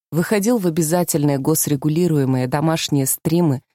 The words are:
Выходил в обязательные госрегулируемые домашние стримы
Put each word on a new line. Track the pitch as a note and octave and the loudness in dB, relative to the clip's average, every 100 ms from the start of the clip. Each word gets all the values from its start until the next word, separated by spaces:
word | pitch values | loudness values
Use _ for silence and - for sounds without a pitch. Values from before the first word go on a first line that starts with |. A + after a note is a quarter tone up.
| _ | _
Выходил | D#3 E3 G#3 G3 B3 | -4 0 0 2 0
в | F3+ | 0
обязательные | D#3+ D3+ F3+ F3 D#3+ D3 C#3 | -2 0 0 0 0 0 0
госрегулируемые | C#3 D#3+ D#3 C#3+ D3+ D#3 F3+ D3+ C3 C3 B2+ | 0 -2 -2 -2 0 0 2 2 2 0 0
домашние | D3 D#3 D#3+ - C#3+ C3 | -2 0 -2 0 -2 0
стримы | - D#3+ E3+ E3 C3 - | -4 0 2 2 0 -6